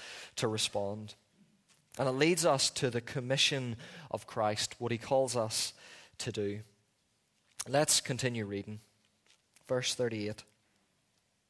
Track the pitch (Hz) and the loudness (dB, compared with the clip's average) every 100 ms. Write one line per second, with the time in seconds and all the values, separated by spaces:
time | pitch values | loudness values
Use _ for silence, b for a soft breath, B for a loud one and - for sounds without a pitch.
0 | B B B B 117 107 - 104 101 107 | B B B B 0 2 0 0 -2 -4
1 | 107 - _ _ _ _ _ _ _ - | -10 -16 _ _ _ _ _ _ _ -2
2 | 135 131 156 175 170 135 - - 135 117 | 0 4 6 6 6 4 2 0 0 0
3 | 117 143 123 135 - 139 123 113 B B | -4 -4 0 2 4 2 -2 -6 B B
4 | 151 113 - - 107 104 - - 120 117 | -8 -8 -6 0 0 0 -2 -4 -2 -2
5 | - 135 131 120 110 - - - B B | 2 2 4 2 0 0 -4 -6 B B
6 | B B - 107 101 104 110 _ _ _ | B B -6 -2 -2 -4 -10 _ _ _
7 | _ _ _ _ _ - - 139 151 - | _ _ _ _ _ -12 0 2 4 2
8 | - 123 131 120 101 101 101 107 - _ | 2 -2 0 -2 -2 -4 -6 -10 -14 _
9 | _ _ _ _ _ _ - 127 123 - | _ _ _ _ _ _ -2 0 0 0
10 | 120 110 104 107 - _ _ _ _ _ | 0 0 -4 -6 -12 _ _ _ _ _
11 | _ _ _ _ _ | _ _ _ _ _